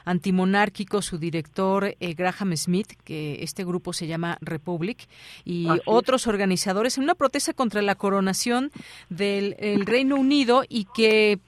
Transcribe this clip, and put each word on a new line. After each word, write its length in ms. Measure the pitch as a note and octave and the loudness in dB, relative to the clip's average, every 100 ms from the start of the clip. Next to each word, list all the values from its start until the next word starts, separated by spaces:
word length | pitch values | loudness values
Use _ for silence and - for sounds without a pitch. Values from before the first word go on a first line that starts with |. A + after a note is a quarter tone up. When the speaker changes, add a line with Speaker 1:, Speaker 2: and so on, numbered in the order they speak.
Speaker 1:
antimonárquico, 1000 | - F3+ G3 F#3 F#3 G3+ G#3 - G3 G#3 | -2 -2 2 2 2 2 2 -2 -4 -4
su 160 | - E3+ | -2 -6
director, 300 | E3+ E3 D#3 - F#3+ G3 G3 - | -4 -4 -6 -2 0 2 -2 -4
eh, 140 | F3+ | -8
Graham 400 | D#3+ F3+ F3+ G3 D#3+ | -2 -4 -2 -2 -2
Smith, 360 | - F3+ - - | 0 -2 -2 -10
que 380 | - D3+ D3+ C#3+ | -12 -8 -6 -8
este 220 | E3 - | -10 -8
grupo 280 | F3+ F3 F3+ | -6 -6 -6
se 140 | E3+ D#3 | -8 -6
llama 300 | E3 E3+ - | -4 -4 -6
Republic, 640 | D#3 D#3 F3+ E3+ F3+ B3 - - - - | -8 -8 -6 -4 -4 -8 -14 -20 -20 -16
y 220 | - F3 E3+ | -8 -4 0
Speaker 2:
Así 100 | E3 | 0
es. 40 | - | 2
Speaker 1:
otros 400 | A3+ A3+ B3 A#3+ | 2 4 0 2
organizadores 720 | G3+ G3 F#3 G3+ F#3+ B3 C4 | 0 2 0 0 0 0 0
en 60 | |
una 100 | C#4+ | -2
protesta 400 | F#4 C4+ C#4+ - | 0 0 0 -4
contra 260 | - A#3+ G#3 | -2 -2 0
la 120 | G3+ | 0
coronación 760 | G3 G3+ G3 F#3+ F#3 B3 A#3+ C#4 - - - - | 0 0 2 0 0 0 0 -2 -8 -20 -20 -12
del, 480 | E3 G3+ G3+ G3+ - | -4 -2 0 -2 -4
el 280 | G#3 G3+ G3 | -2 0 2
Reino 300 | A#3+ C4+ C#4 | 2 2 2
Unido 480 | C4 C#4+ A#3+ B3 B3+ | 4 4 4 4 2
y 180 | A#3+ G3 | -4 -4
que, 440 | - A3 G#3+ G#3+ G3+ | 2 4 6 4 2